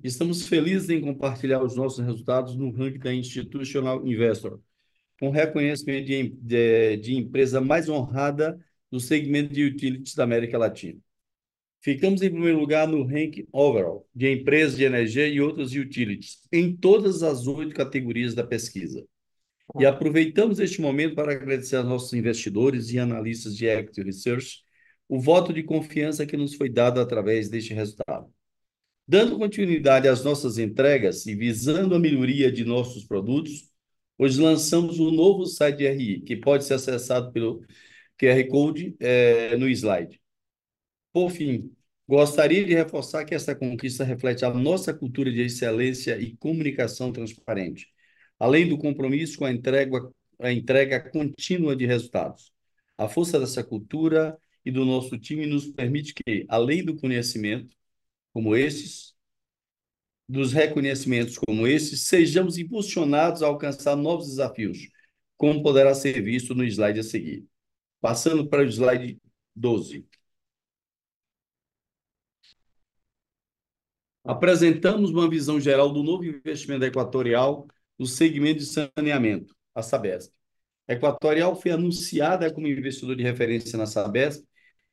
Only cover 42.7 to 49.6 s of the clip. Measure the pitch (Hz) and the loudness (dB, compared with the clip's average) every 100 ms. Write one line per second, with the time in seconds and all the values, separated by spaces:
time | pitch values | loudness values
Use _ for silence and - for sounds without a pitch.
42.7 | 165 160 151 127 156 151 160 - 139 127 | 2 2 -4 -6 -6 -4 -6 -6 -6 -4
43.7 | 123 131 127 135 123 127 120 123 123 139 | -4 -6 -4 -4 -2 -2 0 0 0 2
44.7 | 185 170 156 127 127 131 117 123 120 120 | 0 -2 -6 -6 -2 -2 0 -2 -2 -2
45.7 | 113 127 127 - 107 113 - 151 160 147 | 0 0 -2 -4 -6 -6 -8 -4 -2 -2
46.7 | - 117 - 127 120 113 - - 104 87 | -2 -4 -4 -6 -6 -10 -10 -8 -6 -6
47.7 | - - _ _ _ _ - 117 156 170 | -10 -18 _ _ _ _ -2 2 4 4
48.7 | 147 147 139 135 143 160 - 139 120 | 0 -2 -2 -2 -2 -4 -6 -4 -4